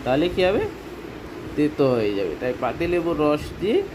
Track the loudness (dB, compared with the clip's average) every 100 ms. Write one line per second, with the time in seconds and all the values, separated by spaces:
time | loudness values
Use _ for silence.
0 | 2 2 2 2 2 2 0 -6 -14 -12
1 | -12 -12 -12 -12 -8 0 0 4 4 4
2 | 2 0 -2 -2 -4 -2 -2 -2 0 0
3 | 0 2 2 2 -2 -4 0 2 0